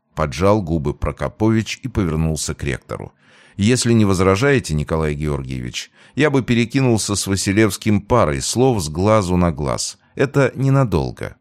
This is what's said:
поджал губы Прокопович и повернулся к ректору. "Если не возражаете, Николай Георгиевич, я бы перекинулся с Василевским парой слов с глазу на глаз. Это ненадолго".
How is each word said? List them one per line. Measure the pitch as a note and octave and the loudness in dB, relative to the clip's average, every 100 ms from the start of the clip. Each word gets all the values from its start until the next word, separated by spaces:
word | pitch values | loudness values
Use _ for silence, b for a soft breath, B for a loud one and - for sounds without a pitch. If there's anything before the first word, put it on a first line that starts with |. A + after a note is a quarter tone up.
| _ - | _ -6
поджал | D#2 C2 G2 G#2+ | -4 0 2 2
губы | E2 E2 C#2+ | 0 -2 -2
Прокопович | C#2 - C#2+ C#2+ - A2 A2+ G#2+ - | -4 -6 -6 -8 -2 0 0 -2 -8
и | B2+ | -8
повернулся | A2+ F2 D#2 D#2+ D#2 - | -4 -2 0 -2 -2 -6
к | - | -6
ректору. | D2 B1 - - - - b b b - | -6 -6 -8 -12 -12 -18 b b b -2
"Если | G2+ B2 A#2+ | 2 2 4
не | A#2 | 4
возражаете, | G#2 F2+ F#2 F#2+ C#3+ C3 - | 4 4 4 4 2 2 0
Николай | D2+ C#2+ D#2+ D#2 | -4 -2 -2 -2
Георгиевич, | D2 D2+ C#2+ C2 B1+ A#1+ - - b b - | -2 -4 -4 -6 -8 -8 -10 -14 b b -2
я | D3+ | 2
бы | C3+ | 2
перекинулся | A2 A#2 A2+ C3+ C3 A2 - G2+ | 2 0 2 0 2 2 0 -4
с | - | -2
Василевским | G2 G#2 G2 A2 - G#2+ G2+ | -2 0 2 2 0 0 0
парой | - B2 E2+ C#2 | 2 2 2 0
слов | - A2+ C3 A2 | -2 0 2 2
с | D2+ | -2
глазу | D#2 G2+ A2 F2+ F2+ | -2 2 2 2 2
на | F2 | 2
глаз. | C#2 C#2 A1+ - - b - | 0 -4 -4 -6 -10 b -4
Это | C3 C#3+ C3 - | -2 2 0 0
ненадолго". | C3+ C#3 C3 F2 B1+ - G1+ - | 0 2 2 0 -2 -6 -12 -14